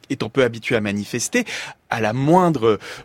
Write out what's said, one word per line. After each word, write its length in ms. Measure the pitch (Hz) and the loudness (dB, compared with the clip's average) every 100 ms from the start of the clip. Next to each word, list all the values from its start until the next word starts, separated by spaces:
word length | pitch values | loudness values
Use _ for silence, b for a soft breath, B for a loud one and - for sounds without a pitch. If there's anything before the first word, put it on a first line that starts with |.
| - | -8
étant 180 | 135 110 | -6 -2
peu 140 | 139 | 2
habitués 340 | 123 113 - 117 | 2 0 -2 -2
à 60 | |
manifester, 640 | 104 101 101 127 - 240 240 B B - _ | 0 -4 -4 -6 -4 -2 -4 B B -16 _
à 120 | 117 | -2
la 140 | 107 | -2
moindre, 640 | 120 143 175 175 156 113 104 B B | 0 4 4 4 4 2 2 B B